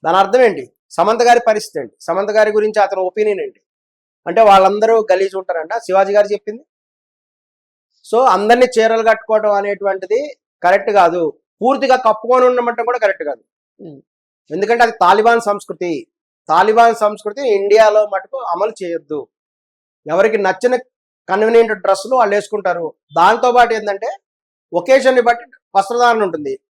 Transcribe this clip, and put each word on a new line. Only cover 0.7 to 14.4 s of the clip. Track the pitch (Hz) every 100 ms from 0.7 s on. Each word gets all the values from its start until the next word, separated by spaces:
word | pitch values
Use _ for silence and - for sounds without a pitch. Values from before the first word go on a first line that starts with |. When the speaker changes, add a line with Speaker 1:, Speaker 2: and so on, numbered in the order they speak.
| _ _
Speaker 1:
సమంత | - 185 226
గారి | 240 240 226
పరిస్థితి | 220 - 156
ఏంటి? | 120 _
సమంత | - 175 202
గారి | 214 214
గురించి | 214 214 214
అతని | 196 196
ఒపీనియన్ | 185 214 214 196
ఏంటి? | 143 _ _ _ _ _ _ _ -
అంటే | 175
వాళ్ళందరూ | 220 196 190 202 220 226 220
గలీజ్ | 185 196 190
ఉంటారంట | 185 170 160 226
శివాజీ | - 185 196
గారు | 202 202
చెప్పింది. | 202 - 220 302 _ _ _ _ _ _ _ _ _ _ _ _ _ -
So | 226
అందరినీ | 254 185 208 240 254 226
చీరలు | 220 226 233
కట్టుకోవడం | 220 - 220 208
అనేటువంటిది | 202 202 196 202 190 185 226 294 - _ _
కరెక్ట్ | 175 196 -
కాదు. | 202 170 175 160 - _ _
పూర్తిగా | 233 269 262 254
కప్పుకొని | 226 214 233 254 254
ఉండమంటే | 247 240 233
కూడా | 233 247
కరెక్ట్ | 214 196
కాదు. | 147 127 _ _ _ _
Speaker 2:
ఉమ్. | 185 139 _ _ _ _